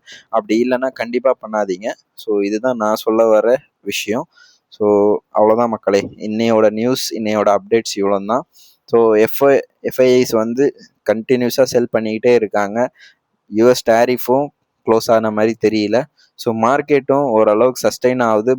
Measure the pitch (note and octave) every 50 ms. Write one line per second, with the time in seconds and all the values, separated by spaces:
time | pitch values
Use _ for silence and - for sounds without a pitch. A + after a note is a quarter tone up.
0 | _ - - - _ - A2+ A2 G#2+ G#2+ A2 A#2 A#2+ B2+ B2+ B2 C3 C3 - -
1 | A2+ A#2 A#2+ B2 B2+ C3 B2+ _ - A2 A2 G#2+ G#2 G2 F#2 F2+ G#2 B2+ - _
2 | _ _ _ - - A2+ G#2 G2+ G2+ G2+ G#2+ G#2+ B2 C3 B2 A2+ G#2+ G#2+ A2 -
3 | - A2+ A2 A2+ A2+ A2+ G#2+ G#2+ G#2 A#2 B2+ C#3 _ _ _ _ - G2+ - -
4 | - G#2 G#2+ C3 E3 _ _ _ _ _ _ _ _ _ - - G#2+ G#2 G#2 G2+
5 | G2+ G#2 G2+ - _ _ - G#2+ G#2+ A2 A2 A#2 A#2+ A#2 A2 - - G2 G2+ G2
6 | - G2+ - - F#2+ G#2+ G#2+ A2 A#2 A#2 A2+ A2 A2 G#2 G#2+ A2 A#2 B2 C3 -
7 | - - D#2+ G#2 A2 G#2+ G#2+ G#2+ G2+ G#2 G2+ G2 F#2+ G2+ A2+ A2+ A2 - - G2+
8 | G2 G2 G2+ G2 G2 G#2 A#2 C3+ - _ _ _ - _ _ _ _ - - A#2
9 | A#2 A2 G#2+ G#2+ A2+ A2 - - C#3 C#3 C#3 - - _ _ _ - A2+ - -
10 | B2+ B2+ B2+ B2+ B2 - A#2 A2 A2 A#2 A#2+ C3 C#3+ B2+ - - - _ _ _
11 | - - G#2 A2+ A2 - B2+ A#2+ B2 A#2+ - - C3 - - B2 A#2+ - - A2+
12 | A2 A2 G#2+ A2 - B2 B2 A#2 G#2+ G2 - G#2 G#2 G2 G#2 A#2 B2+ - _ _
13 | - - _ _ _ _ _ _ _ - G2+ G#2+ A#2 B2 B2 - - A#2+ A2+ A#2
14 | A#2+ B2 B2+ - - - B2 C#3 D3 C#3+ _ _ _ _ _ _ - A#2 A2+ A2+
15 | - - A2+ A2 A2 A2 G#2+ G#2+ A2 A2+ A2+ - - G#2 G#2+ G#2+ G#2 G2+ G#2+ B2
16 | D3 _ _ _ _ _ _ - - A#2+ A2+ A2+ A2 A#2+ C#3 D3 D3 - D3 C#3
17 | B2+ - C3+ C#3 C#3+ C3 A2 A2 G#2+ G#2+ G#2 G#2+ A#2+ C3 B2 - - G#2+ - -
18 | - B2+ B2+ B2+ A#2+ A2+ A2 G#2+ G#2+ B2+ C3